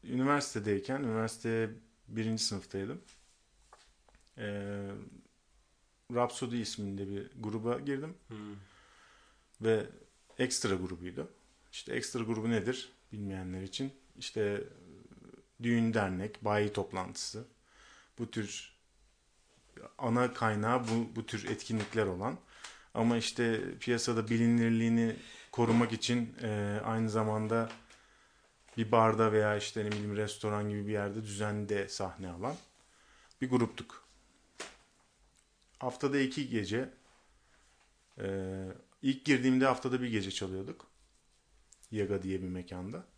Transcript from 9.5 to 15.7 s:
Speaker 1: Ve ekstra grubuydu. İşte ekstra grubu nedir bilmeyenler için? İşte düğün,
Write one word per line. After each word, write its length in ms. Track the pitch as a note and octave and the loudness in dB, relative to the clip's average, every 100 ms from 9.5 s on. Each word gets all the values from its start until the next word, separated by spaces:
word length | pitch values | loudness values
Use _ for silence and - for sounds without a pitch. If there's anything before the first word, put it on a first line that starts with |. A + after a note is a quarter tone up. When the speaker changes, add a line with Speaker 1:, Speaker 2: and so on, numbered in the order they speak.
| _ | _
Speaker 1:
Ve 260 | A2 A2 - - - _ _ - | 2 2 0 -12 -20 _ _ -2
ekstra 360 | B2+ - A2 | 0 0 0
grubuydu. 580 | F#2+ F#2 F2 F2+ F2+ - - _ _ _ | 0 0 -6 -8 -8 -10 -12 _ _ _
İşte 200 | - - | -16 -6
ekstra 260 | A#2+ A#2 B2 | -4 -4 -4
grubu 280 | A2 A2 A2+ | -2 -2 2
nedir 420 | A2+ G2 B2+ - _ _ | 0 0 -4 -8 _ _
bilmeyenler 500 | G#2+ G2+ F#2+ F2+ F#2 | -8 -6 -6 -6 -6
için? 300 | F#2+ - C3+ - _ - | -8 -6 -6 -8 _ -14
İşte 460 | - - G#2 G2+ - - F2+ - - - - - _ _ | -8 -2 0 0 -6 -14 -20 -20 -20 -20 -20 -20 _ _
düğün, 320 | A#2 | 2